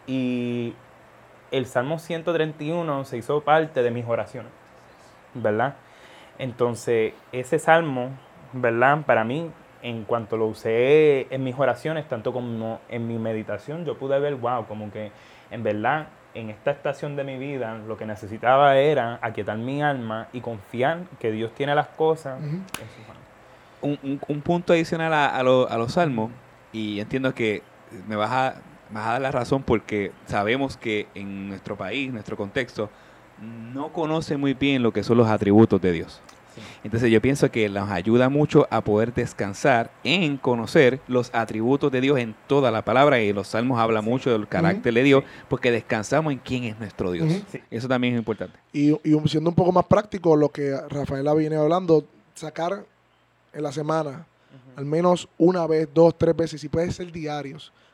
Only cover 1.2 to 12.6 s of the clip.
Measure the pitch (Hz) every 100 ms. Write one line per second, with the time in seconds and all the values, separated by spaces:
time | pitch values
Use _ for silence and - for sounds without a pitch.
1.2 | - - - 135 120 127 127 160 - 165
2.2 | 165 165 156 151 151 170 165 139 135 120
3.2 | 113 147 147 156 156 143 120 117 120 113
4.2 | 104 127 113 - - - - - - -
5.2 | - 127 110 107 127 143 - - - -
6.2 | - - 135 117 120 117 - 117 110 -
7.2 | - 127 123 156 156 160 165 131 123 135
8.2 | - - - 127 123 117 131 147 147 117
9.2 | 110 139 170 151 - - 123 117 104 117
10.2 | 107 110 110 107 117 113 127 151 156 139
11.2 | 120 131 131 127 131 120 156 160 147 120
12.2 | 127 123 120 113